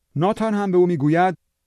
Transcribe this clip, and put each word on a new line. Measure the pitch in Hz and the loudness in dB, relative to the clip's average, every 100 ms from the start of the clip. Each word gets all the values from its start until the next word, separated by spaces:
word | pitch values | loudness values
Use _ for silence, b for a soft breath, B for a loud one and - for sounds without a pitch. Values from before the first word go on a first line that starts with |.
| _ 139 | _ -2
ناتان | 185 214 220 | -2 -2 -2
هم | 208 202 | -2 0
به | 180 | 2
او | 180 | 2
میگوید: | 165 147 165 185 170 _ _ | 0 0 2 0 -2 _ _